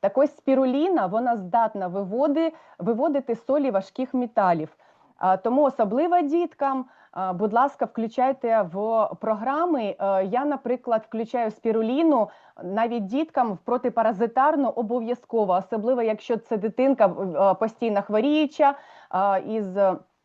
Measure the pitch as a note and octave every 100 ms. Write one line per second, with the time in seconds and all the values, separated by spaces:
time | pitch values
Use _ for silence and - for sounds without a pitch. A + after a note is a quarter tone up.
0 | G3 B3+ C#4+ - - C4+ C4 C4 E4+ E4+
1 | F#3 G#3+ B3 A#3 F3+ A3+ A3+ A3 F#3 F#3
2 | G3 A3+ D4 C#4+ E4 D#4+ - - F#3 A3+
3 | D#4 C#4 C4 A3+ - C#4+ C#4 G3 F#3+ -
4 | C4 B3+ A#3+ - F#3+ E3+ D#3 _ _ _
5 | _ _ F#3 F#3 A3+ B3+ C#4+ C4 G#3+ A#3
6 | E4+ F4 D4 E4 E4+ _ C#4 C4 B3+ _
7 | _ - F#3 F3+ G#3 A3+ C#4 - A3+ -
8 | A3+ B3 B3+ C4+ A#3 A3+ F#3 F3+ G#3+ A3+
9 | G#3+ F3 G#3+ G#3+ A#3 C#4+ F4+ D4 G#3 F#3+
10 | G3 G3 F#3+ A#3 C#4+ C#4+ A#3 B3 B3+ A3+
11 | A3 A3 A3+ B3 A3+ A3 A3+ A3 A3 C4
12 | E4 C#4 G#3 - _ - F3 G3 A#3 A#3
13 | F#3+ B3+ D#4+ - A#3 F#3 - B3 B3 A#3
14 | A3 G3 A3+ A#3 C#4 D#4 B3+ - A3 A#3+
15 | A3+ A#3+ _ A#3 G3+ F3+ F#3+ A3+ G#3+ B3+
16 | A3+ G#3+ - A3+ - A3 G#3+ G#3+ C4+ C4+
17 | G3+ F3 F#3+ D#3 G3 F#3+ A3 - A#3 G3+
18 | G3+ G#3+ C4 D4+ D4 - C#4+ C#4+ - -
19 | - F#3 G3+ G3 - A3 G3 F#3 G3 F#3
20 | - _